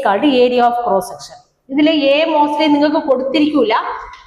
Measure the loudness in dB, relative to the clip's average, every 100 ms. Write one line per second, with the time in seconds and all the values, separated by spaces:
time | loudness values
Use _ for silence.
0 | -2 0 2 2 2 2 0 0 -2 -2
1 | -4 -12 -20 -20 _ _ -6 0 2 2
2 | 2 0 0 0 0 0 0 2 2 0
3 | 0 -2 0 0 0 2 0 -2 -4 -10
4 | -14 -12